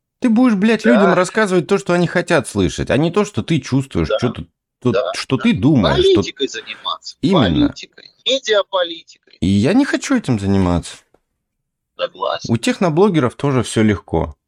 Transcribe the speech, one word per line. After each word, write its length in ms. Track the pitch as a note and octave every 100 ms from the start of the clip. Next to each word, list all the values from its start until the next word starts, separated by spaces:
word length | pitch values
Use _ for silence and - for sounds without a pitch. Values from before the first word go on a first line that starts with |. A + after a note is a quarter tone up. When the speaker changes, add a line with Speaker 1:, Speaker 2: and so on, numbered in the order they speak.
| _ _
Speaker 1:
Ты 80 | B3
будешь, 260 | A3 B3+
блядь, 300 | G3 A3 A3
Speaker 2:
Да. 60 | A3
Speaker 1:
людям 220 | A3 F#3+
рассказывать 520 | F3 F3+ A3 G#3 F3+ -
то, 120 | G3
что 140 | F#3
они 120 | F3 E3+
хотят 400 | F3+ F3 D#3+ -
слышать, 420 | G2+ F2+ - -
а 60 | B2+
не 140 | E3
то, 140 | G#3
что 180 | G3+ -
ты 160 | - E3
чувствуешь, 480 | - C3+ C3+ - D#2+
Speaker 2:
Да. 100 | -
Speaker 1:
что 100 | A#2
ты, 160 | E2+ E2 _ _ _
то, 100 | B2
Speaker 2:
Да. 180 | F#2+ F2
Speaker 1:
что 220 | - - C3
Speaker 2:
Да. 60 |
Speaker 1:
ты 80 | A#3+
думаешь, 500 | C3+ C3 C#3 - -
что 100 | F#4+
Speaker 2:
Политикой 340 | F#4 - - C3
заниматься. 680 | A2+ - - - - - -
Speaker 1:
Именно. 440 | E3 F3+ G2+ D2 C#2+
Speaker 2:
Политикой. 420 | - - - - _ -
Медиаполитикой. 1120 | C4+ A3 G#3 - F#3 E3+ E3 _ - _ _
Speaker 1:
И 60 | -
я 260 | G3+ C3
не 100 | A#3+
хочу 320 | C#4 C#4+ - B3+
этим 220 | - G#2+
заниматься. 580 | G2 G2 F2+ E2+ - - _ _ _ _ _ _ _ _ _ -
Speaker 2:
Согласен. 540 | F3+ - - - -
Speaker 1:
У 40 | A#2
техноблогеров 800 | B3+ B3 F3+ D3+ G#3 D#3+ B2
тоже 280 | - C#3+ C3
все 200 | - A2+
легко. 540 | G#2+ G2 - E2 D2+ -